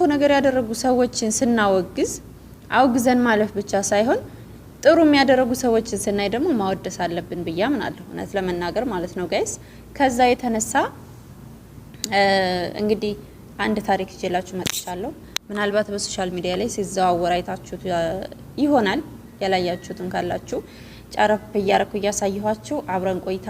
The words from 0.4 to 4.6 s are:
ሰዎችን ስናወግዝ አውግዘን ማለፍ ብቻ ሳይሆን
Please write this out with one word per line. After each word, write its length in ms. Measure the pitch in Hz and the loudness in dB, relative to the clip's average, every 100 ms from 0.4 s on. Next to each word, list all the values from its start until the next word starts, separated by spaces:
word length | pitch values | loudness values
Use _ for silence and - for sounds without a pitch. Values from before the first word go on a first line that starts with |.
| 269 254 220 226 | 4 2 -2 -2
ሰዎችን 540 | 262 247 247 - 220 | 2 2 2 0 -2
ስናወግዝ 800 | 214 240 233 202 190 175 - 370 - - - - - - | 0 2 4 4 2 0 -2 -2 -4 -14 -20 -20 -20 0
አውግዘን 500 | - 262 254 247 247 | 4 4 4 4 4
ማለፍ 300 | 240 214 208 | 4 4 2
ብቻ 200 | 202 202 196 | -2 -2 -2
ሳይሆን 360 | 196 208 226 427 - - - - | 2 2 4 0 -2 -16 -20 -20